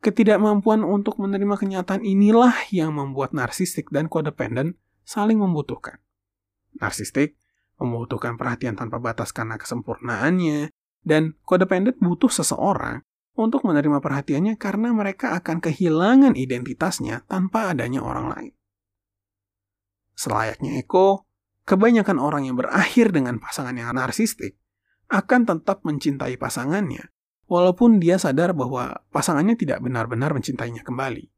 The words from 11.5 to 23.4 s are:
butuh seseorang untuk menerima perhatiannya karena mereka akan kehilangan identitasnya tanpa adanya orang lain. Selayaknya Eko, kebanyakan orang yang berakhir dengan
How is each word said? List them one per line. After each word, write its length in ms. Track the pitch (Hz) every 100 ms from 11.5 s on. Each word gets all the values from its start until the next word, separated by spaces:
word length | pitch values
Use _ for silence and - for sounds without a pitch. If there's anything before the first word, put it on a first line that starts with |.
| 180 185 185 208 -
butuh 320 | 175 175 254
seseorang 720 | - - - 196 196 - - _ _ _ -
untuk 280 | 226 269 202
menerima 320 | 147 151 143
perhatiannya 560 | 143 135 139 143 196 214
karena 360 | 202 196 233
mereka 440 | 226 202 190 254 175
akan 240 | - 165
kehilangan 720 | 165 - 175 156 190 262 269 131
identitasnya 880 | 131 123 120 - 175 - - 117 _
tanpa 440 | 190 185 220 202
adanya 280 | 156 120 135
orang 260 | - 127 123
lain. 200 | - - _ _ _ _ _ _ _ _ _ _ _ _ _ _ _ _ -
Selayaknya 640 | - 107 110 - 120 131
Eko, 440 | - 180 190 196 _ _ _ _
kebanyakan 560 | - 185 220 233 208 165
orang 280 | 139 143 135
yang 80 | 123
berakhir 560 | - 143 - - 220
dengan 280 | 165 127 120